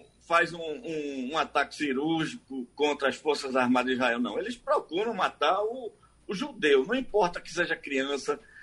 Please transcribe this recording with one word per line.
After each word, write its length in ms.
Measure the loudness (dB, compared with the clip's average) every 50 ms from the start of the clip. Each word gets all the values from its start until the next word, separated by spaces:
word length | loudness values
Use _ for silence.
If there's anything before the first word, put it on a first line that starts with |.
| -20 -20 _ _
faz 320 | _ 2 4 4 4 2 -2
um, 80 | -8
um, 720 | -8 -8 -8 -8 -8 -6 -6 -4 -4 -6 -6 -6 -6 -4 0
um 40 | -2
ataque 380 | -2 0 2 0 0 0 -2
cirúrgico 880 | -6 -4 -2 -2 0 0 0 0 0 0 -4 -6 -12 _ -12 -10 -10 -10 -10 _
contra 360 | 0 0 0 0 2 0 -2
as 80 | -2 0
Forças 380 | -2 -2 -2 -2 -2 -2 2
Armadas 320 | 2 4 4 4 4 4 2
de 60 | 0
Israel, 240 | 2 2 2 2 0
não. 200 | -2 -2 -2 -4
Eles 160 | -4 -6 -8
procuram 580 | -10 -2 0 0 0 0 -2 -4 -2 -2 -2 -2
matar 480 | 0 -2 -2 0 0 2 2 2 2
o, 300 | 0 -2 -4 -6 -10 -12 -14 _ _ _ _ _ _
o 80 | -10 -6
judeu, 520 | -6 -6 -8 -6 0 4 6 6 6 6
não 100 | 4 0
importa 460 | -2 -2 0 2 2 2 2 0 -4
que 100 | -12 -8
seja 240 | -2 -2 0 0 0
criança, 640 | -4 -4 -4 -2 -2 -2 0 -2 -4 -2 -4 -4 -4 -6 -20 -20 -20